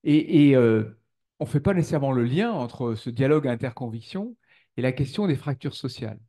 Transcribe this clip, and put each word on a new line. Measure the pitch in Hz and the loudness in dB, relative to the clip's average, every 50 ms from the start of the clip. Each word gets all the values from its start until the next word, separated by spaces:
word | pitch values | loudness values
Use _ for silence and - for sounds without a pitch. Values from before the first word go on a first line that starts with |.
| _ | _
Et, | 165 147 156 - - 170 151 147 143 | 4 2 2 2 4 4 6 6 8
et, | 135 | 6
euh, | 127 120 113 110 110 107 110 - _ _ _ _ _ _ _ _ _ | 6 6 6 4 2 0 -2 -10 _ _ _ _ _ _ _ _ _
on | 147 | -8
ne | - | -4
fait | - 147 | -4 0
pas | 143 190 | 0 0
nécessairement | 196 175 151 - 165 147 139 135 | 0 0 0 0 -2 -2 0 0
le | 131 123 120 | 0 0 0
lien | 120 131 170 220 240 | 0 0 -2 -2 -2
entre | 220 156 120 117 - - 131 117 113 | -4 -6 -6 -8 -8 -6 -6 -6 -6
ce | 110 - 123 | -6 -8 -10
dialogue | 117 113 131 135 151 156 139 131 | -4 -2 2 2 2 2 2 -2
interconviction | 123 113 - 123 - - 127 117 110 117 110 - - 185 208 247 233 _ _ _ _ _ _ _ _ | -4 -4 -6 -8 -8 -8 -10 -10 -10 -12 -14 -10 -10 -8 -8 -8 -12 _ _ _ _ _ _ _ _
et | - | -2
la | 120 131 | -2 -2
question | 127 131 135 135 - - 208 | 0 -2 -4 -4 -2 -2 0
des | 185 143 | 0 -2
fractures | - - 147 139 - - 143 - | -2 -2 -6 -8 -6 -8 -10 -10
sociales. | - - 127 - - 117 110 107 110 _ | -8 -10 -10 -10 -10 -12 -12 -12 -14 _